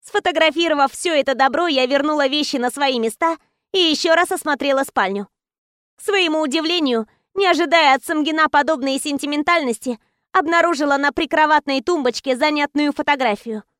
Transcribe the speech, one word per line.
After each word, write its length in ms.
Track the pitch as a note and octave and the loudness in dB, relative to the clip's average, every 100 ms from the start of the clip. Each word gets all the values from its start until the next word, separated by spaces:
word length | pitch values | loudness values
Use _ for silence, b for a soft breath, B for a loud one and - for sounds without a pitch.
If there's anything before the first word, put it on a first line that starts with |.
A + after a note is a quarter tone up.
Сфотографировав 880 | - G#4 F#4 D#4+ D#4+ D4+ E4+ D4 C4+ | -4 -4 -2 0 0 2 0 2 0
все 200 | - F4+ | -2 -2
это 220 | D#4 C4+ | 0 0
добро, 320 | B3 C4+ C#4 F4 | 2 0 2 0
я 200 | C#4 B3+ | 0 2
вернула 420 | C#4 C#4+ D4+ C#4 | 2 0 0 0
вещи 280 | D4+ D4+ C#4 | 0 -2 -2
на 140 | B3 | -4
свои 280 | C#4 C#4+ B3+ | -2 -2 0
места 380 | A3+ - E4 E4 _ _ _ | -4 -2 -2 -2 _ _ _
и 60 | F#4+ | 0
еще 360 | E4+ D4+ F4 | 0 0 2
раз 160 | E4 F4+ | 2 2
осмотрела 520 | F#4 D#4 C#4+ C#4 C4+ | -2 -4 -4 0 0
спальню. 440 | C4+ - F#3+ G3 G3+ _ _ _ _ _ _ _ | -2 -2 -2 -4 -8 _ _ _ _ _ _ _
К 60 | |
своему 380 | - G4 F4 D#4 | -4 0 0 0
удивлению, 680 | D#4 C#4+ D#4+ F4 D4 A#3 G#3+ _ _ | 0 -2 -2 -2 0 -2 -4 _ _
не 120 | F#4+ G4 | -2 0
ожидая 500 | D#4+ E4 E4 D4 C4 | 2 2 4 4 2
от 80 | |
Самгина 440 | - D#4 D4+ D#4 D#4 | 0 -2 -2 0 2
подобной 500 | D4 C#4+ D#4+ C4+ C4+ | 2 0 -2 -2 -4
сентиментальности, 1000 | D4+ C#4+ D4 D4 D4+ E4+ C4+ A3+ C4+ A#3 _ _ _ | -4 -6 -4 -4 0 0 0 -4 -6 -10 _ _ _
обнаружила 640 | F#4+ D#4 E4+ E4+ D4+ C#4+ C#4 | -2 2 2 2 2 0 2
на 140 | C#4+ | 0
прикроватной 680 | C#4+ E4 D#4+ D#4 D4+ C#4+ C4+ | -2 -2 2 4 2 0 -4
тумбочке 540 | A#3+ F4 B3+ A3+ - B3+ | 0 0 0 -4 -4 0
занятную 560 | D4+ D4+ C#4+ C#4+ D4 | 0 0 -2 0 -2
фотографию. 720 | C#4+ D4+ C#4+ B3 G3+ A#3 G#3+ - | -2 -2 0 0 -2 -6 -12 -12